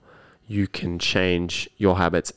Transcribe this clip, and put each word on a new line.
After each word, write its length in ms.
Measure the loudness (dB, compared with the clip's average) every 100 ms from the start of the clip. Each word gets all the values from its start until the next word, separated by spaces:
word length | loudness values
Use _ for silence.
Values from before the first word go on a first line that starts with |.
| _ -20 -20 _ -6
you 180 | -2 -2
can 320 | -4 -6 -4
change 720 | -2 0 2 2 -2 -6 -8 0
your 220 | 2 4
habits 340 | 2 0 -2